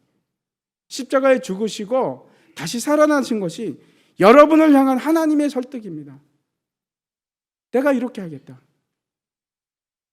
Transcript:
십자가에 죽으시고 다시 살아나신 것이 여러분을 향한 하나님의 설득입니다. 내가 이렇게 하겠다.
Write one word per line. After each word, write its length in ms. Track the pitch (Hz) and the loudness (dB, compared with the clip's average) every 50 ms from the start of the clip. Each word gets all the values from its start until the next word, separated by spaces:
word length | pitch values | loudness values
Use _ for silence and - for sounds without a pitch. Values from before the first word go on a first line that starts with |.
| _ _ _ _ _ _ _ _ _ _ _ _ _ _ _ _ _ - | _ _ _ _ _ _ _ _ _ _ _ _ _ _ _ _ _ -18
십자가에 520 | - - 247 - 285 262 269 269 262 233 | -14 -14 -8 -2 -2 0 2 2 2 2
죽으시고 880 | - - 190 190 220 202 - - 208 190 254 262 220 147 127 - - _ _ _ _ _ - | 0 -6 -8 -6 -6 -6 -6 -8 -8 -4 -4 -2 -2 -4 -6 -10 -16 _ _ _ _ _ -16
다시 240 | - 277 - - 233 | -14 -10 -8 -8 -6
살아나신 640 | - 294 294 302 302 302 302 277 240 - 233 214 | -4 0 2 2 4 4 2 0 -2 -2 -4 -4
것이 400 | 190 165 - - 226 170 - - _ _ _ _ _ _ _ - | -6 -6 -8 -8 -10 -10 -12 -12 _ _ _ _ _ _ _ 2
여러분을 540 | 180 202 247 294 302 302 320 311 320 311 285 | 2 6 6 6 6 6 6 4 6 6 4
향한 240 | 269 269 269 262 240 | 4 4 2 0 -2
하나님의 500 | - 294 330 330 320 311 311 294 294 285 | -2 -2 0 0 0 0 0 0 -2 -2
설득입니다. 720 | 277 254 262 262 - 240 214 190 160 151 139 143 135 143 _ _ _ _ _ _ _ _ _ _ _ _ _ _ _ _ _ _ _ _ _ _ _ _ _ _ _ _ _ _ | -4 -6 -10 -10 -12 -14 -14 -12 -14 -14 -16 -18 -20 -20 _ _ _ _ _ _ _ _ _ _ _ _ _ _ _ _ _ _ _ _ _ _ _ _ _ _ _ _ _ _
내가 200 | - 247 269 294 | -4 -2 0 0
이렇게 280 | 277 240 254 233 - 214 | 0 -2 -2 -6 -10 -10
하겠다. 400 | 190 165 151 131 _ - 127 123 _ _ _ _ _ _ _ _ _ _ _ _ _ _ _ _ _ _ _ _ _ _ _ _ _ _ _ _ _ _ | -14 -14 -14 -16 _ -20 -20 -20 _ _ _ _ _ _ _ _ _ _ _ _ _ _ _ _ _ _ _ _ _ _ _ _ _ _ _ _ _ _